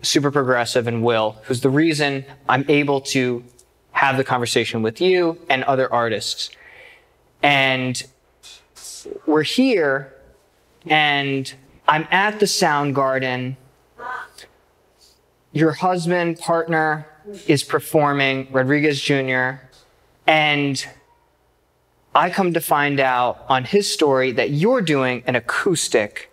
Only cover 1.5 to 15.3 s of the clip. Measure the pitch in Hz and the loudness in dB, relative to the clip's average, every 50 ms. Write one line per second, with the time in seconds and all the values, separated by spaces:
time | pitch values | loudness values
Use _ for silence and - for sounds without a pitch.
1.5 | 135 120 - 139 131 147 160 165 156 143 151 143 139 135 131 - - - _ - | -6 0 0 2 2 4 2 2 0 0 -2 -2 -2 -4 -8 -12 -20 -12 _ -2
2.5 | 117 131 139 - 151 147 147 139 143 139 135 - - 135 127 123 123 120 120 - | 0 0 2 2 2 2 2 2 -2 -2 -2 -2 -2 0 0 0 -2 -4 -8 -14
3.5 | _ _ - _ _ _ _ _ - - 143 139 135 131 131 - 131 123 120 117 | _ _ -20 _ _ _ _ _ -2 0 0 2 2 0 0 0 0 -2 -2 0
4.5 | - 123 113 - - 117 110 110 113 - 170 185 185 180 175 165 165 170 - - | 0 0 -2 0 -2 -2 -2 -2 -2 0 0 2 2 2 0 0 -2 -6 -4 -4
5.5 | 139 131 127 - 139 131 131 120 - 120 117 117 110 101 - - - - - - | -2 -2 0 0 0 0 0 0 0 0 0 0 -2 -4 -4 -8 -8 -8 -10 -14
6.5 | - - - - - - - - - _ _ _ _ _ _ _ _ _ - 147 | -14 -20 -20 -20 -20 -20 -20 -20 -20 _ _ _ _ _ _ _ _ _ 0 2
7.5 | 143 139 135 135 131 131 127 127 123 - - - _ _ _ _ _ _ _ - | 2 2 2 2 0 0 -2 -4 -4 -6 -8 -12 _ _ _ _ _ _ _ -20
8.5 | - - _ _ _ - - - - - - - - - - - 147 156 151 - | -20 -20 _ _ _ -20 -20 -18 -18 -18 -16 -16 -16 -10 -2 0 2 2 2 0
9.5 | - - 262 269 240 190 156 143 135 139 143 - - - - - _ _ _ _ | 0 2 2 2 2 2 2 2 0 -2 -4 -10 -18 -20 -20 -20 _ _ _ _
10.5 | _ _ _ _ _ _ _ 165 156 156 151 147 143 143 139 139 135 135 135 - | _ _ _ _ _ _ _ 0 0 2 2 2 0 0 -2 -2 -4 -4 -6 -8
11.5 | - - _ _ _ - _ - 151 156 160 - 175 185 196 214 214 214 208 196 | -12 -18 _ _ _ -6 _ 0 0 0 0 0 0 0 0 0 0 0 -2 0
12.5 | - - 190 165 147 147 143 143 135 139 135 135 131 131 131 131 127 123 127 127 | 0 0 0 2 2 0 0 0 0 0 0 0 -2 -2 -2 -4 -4 -4 -6 -8
13.5 | 135 - _ _ _ _ _ _ _ - - - - - - - _ - - - | -10 -12 _ _ _ _ _ _ _ -16 -14 -12 -12 -12 -14 -18 _ -20 -20 -20
14.5 | _ _ _ _ _ _ _ _ _ _ _ _ _ _ _ _ | _ _ _ _ _ _ _ _ _ _ _ _ _ _ _ _